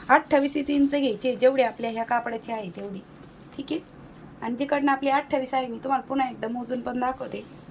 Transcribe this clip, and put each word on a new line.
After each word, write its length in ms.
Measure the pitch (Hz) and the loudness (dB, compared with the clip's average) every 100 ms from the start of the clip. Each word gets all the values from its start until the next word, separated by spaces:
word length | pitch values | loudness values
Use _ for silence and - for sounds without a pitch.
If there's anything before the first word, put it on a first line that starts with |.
| - | 4
अठ्ठावीस 480 | 294 311 294 285 294 | 6 6 2 4 -2
इंच 340 | 277 285 277 | 0 4 4
घ्यायची 380 | 285 277 208 254 | 4 0 0 -2
आहे, 80 | 220 | 4
जेवढी 260 | 254 269 | 4 6
आपल्या 280 | 233 220 233 | 2 0 -4
ह्या 140 | 226 | -2
कापडाची 480 | 233 240 233 226 220 | 0 0 0 -6 -6
आहे 160 | 220 190 175 | -6 -6 -8
तेवढी. 240 | 202 190 - - - - - - | -10 -10 -14 -20 -20 -20 -16 -12
ठीक 100 | 277 | -6
आहे, 100 | 311 - - - - - - | -6 -6 -20 -20 -20 -20 -10
आणि 140 | 220 240 | -6 -4
जिकडनं 360 | 277 285 285 | 0 2 2
आपली 180 | 269 277 | 2 4
अठ्ठावीस 440 | 269 277 285 254 | 2 2 -2 0
आहे, 120 | 262 254 | 0 -2
मी 120 | 226 | -4
तुम्हाला 280 | 262 269 - | 0 0 0
पुन्हा 200 | 269 262 | -2 -2
एकदा 200 | 220 226 | -2 -6
मोजून 320 | 240 240 254 | -6 -4 -4
पण 200 | 247 247 | -4 -2
दाखवते. 420 | 247 262 - 202 - - - | -2 -2 -6 -8 -12 -18 -18